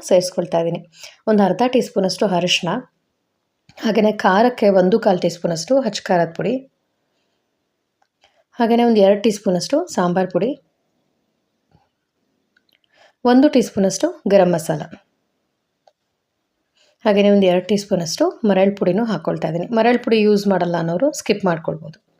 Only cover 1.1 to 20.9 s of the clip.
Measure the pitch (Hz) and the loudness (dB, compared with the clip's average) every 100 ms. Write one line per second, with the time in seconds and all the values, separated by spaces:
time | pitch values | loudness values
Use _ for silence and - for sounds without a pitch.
1.1 | - - 208 190 175 254 254 202 202 190 | -10 0 2 2 2 0 0 -2 -4 -4
2.1 | - 208 175 180 - 170 233 - _ _ | -2 -2 -2 -2 -2 -4 -8 -10 _ _
3.1 | _ _ _ _ _ _ - 226 214 208 | _ _ _ _ _ _ -8 -2 0 0
4.1 | 214 202 190 240 247 202 190 185 220 220 | 2 2 4 2 2 2 2 2 2 2
5.1 | 180 175 - 175 165 - 269 226 - - | 0 -2 -4 -6 -6 -2 -2 -2 -6 -2
6.1 | 180 170 165 175 262 - _ _ _ _ | -2 -2 -4 -6 -6 -8 _ _ _ _
7.1 | _ _ _ _ _ _ _ _ _ _ | _ _ _ _ _ _ _ _ _ _
8.1 | _ _ _ _ - 226 233 240 214 190 | _ _ _ _ -4 0 2 2 4 4
9.1 | 202 226 208 202 180 - 294 359 214 175 | 4 0 -2 -2 -4 -2 -4 -2 -4 -2
10.1 | 180 185 175 226 294 _ _ _ _ _ | -2 -2 -2 -4 -6 _ _ _ _ _
11.1 | _ _ _ _ _ _ _ _ _ _ | _ _ _ _ _ _ _ _ _ _
12.1 | _ _ _ _ _ _ _ _ _ _ | _ _ _ _ _ _ _ _ _ _
13.1 | _ 240 254 294 269 202 - 190 185 320 | _ 2 4 4 2 0 0 -2 -2 -4
14.1 | - 196 196 180 170 165 151 - - _ | -4 2 4 4 0 -4 -6 -8 -18 _
15.1 | _ _ _ _ _ _ _ _ _ _ | _ _ _ _ _ _ _ _ _ _
16.1 | _ _ _ _ _ _ _ _ _ 220 | _ _ _ _ _ _ _ _ _ 0
17.1 | 202 202 202 185 180 185 202 - 180 165 | 4 4 4 4 2 0 -2 -2 -4 -2
18.1 | - 339 - 208 190 196 202 185 185 233 | -2 -2 0 0 2 2 0 -2 -2 -2
19.1 | 165 170 165 165 165 180 226 233 240 226 | -4 -4 -4 -4 -6 -4 0 2 0 0
20.1 | 220 208 208 202 185 175 170 165 | 2 2 2 2 0 -2 -2 -2